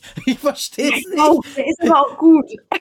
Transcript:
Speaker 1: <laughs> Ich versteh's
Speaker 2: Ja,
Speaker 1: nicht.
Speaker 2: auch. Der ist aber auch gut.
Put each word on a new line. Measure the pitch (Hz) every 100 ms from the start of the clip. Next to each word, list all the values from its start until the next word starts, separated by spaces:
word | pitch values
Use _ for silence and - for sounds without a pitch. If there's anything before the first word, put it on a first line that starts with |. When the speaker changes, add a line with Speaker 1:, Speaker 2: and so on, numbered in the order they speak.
| -
Speaker 1:
<laughs> | - -
Ich | 233
versteh's | 294 277 - - 285 277
Speaker 2:
Ja, | 370
Speaker 1:
nicht. | 339
Speaker 2:
auch. | 302 320 285 277
Der | 294
ist | 320
aber | 330 302
auch | 277 -
gut. | 320 311 - 440 _ 392